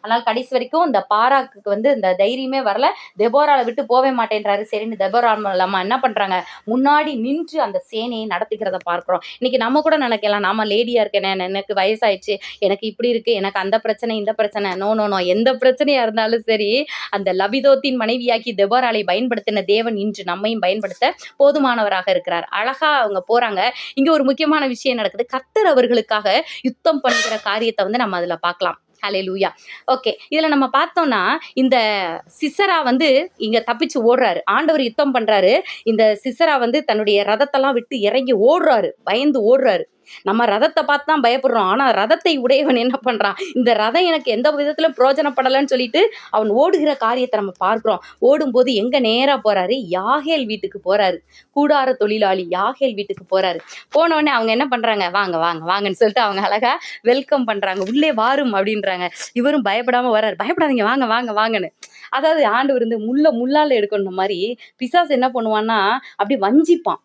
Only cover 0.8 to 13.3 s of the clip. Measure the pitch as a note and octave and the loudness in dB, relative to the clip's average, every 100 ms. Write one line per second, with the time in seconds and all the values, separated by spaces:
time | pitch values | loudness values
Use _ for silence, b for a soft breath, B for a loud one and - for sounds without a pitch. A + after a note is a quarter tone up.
0.8 | E4+ G#3+ F#3+ G#3 A#3+ C4+ B3+ G3+ G#3 G3+ | 0 0 0 0 2 2 0 -10 -6 -2
1.8 | A#3 C4+ F#3+ F3+ G3 B3+ C4 C4+ B3 G3+ | 0 0 0 0 0 0 -4 -2 -2 0
2.8 | C#4 G#4 B - A3 B3+ D4 C#4 A#3+ A#3+ | 0 -2 B -2 0 2 4 2 0 -4
3.8 | A3+ B3 C4+ B3+ A3 G#3+ G#3 G3+ G#3+ G#3 | 0 2 2 0 -2 -2 -2 -2 -2 -6
4.8 | A3 G#3+ F#3+ A3+ A#3+ G#3+ G#3 F#3 F#3 G3 | -6 -4 -2 0 2 0 -2 -2 0 0
5.8 | F#3 B3 B3 G#3+ G3 F#3 F3 B - A#3+ | -2 0 0 -2 -2 -2 -6 B -4 0
6.8 | C4+ D4 D#4 C4 A3+ D4 E4 D#4 A#3 F#3+ | 2 2 0 -4 -4 -4 -4 -4 -4 -4
7.8 | - A3 A#3 A3+ A3 F3+ G#3+ G#3+ G#3 F#3 | -8 -8 -6 -6 -6 -4 -4 -6 -6 -6
8.8 | F3 E3+ - F3+ B B B3 B3+ A3+ C#4 | -4 -6 -2 -4 B B -2 0 2 2
9.8 | D4+ D#4 B3+ A3+ G#3 G#3 G3 G#3+ G#3+ G3+ | 2 0 0 -2 0 0 0 0 0 0
10.8 | A#3 A#3+ G3+ G3+ F#3+ F#3+ F#3 G3 G3 G3 | 0 0 0 0 -2 -4 -4 -6 -4 -2
11.8 | F#3+ A3 A3+ F#3+ - G3 B B G3 G3 | 0 0 0 -2 -4 -6 B B -2 0
12.8 | A3 G#3 A#3+ A#3 A3+ | -4 -4 -2 -2 0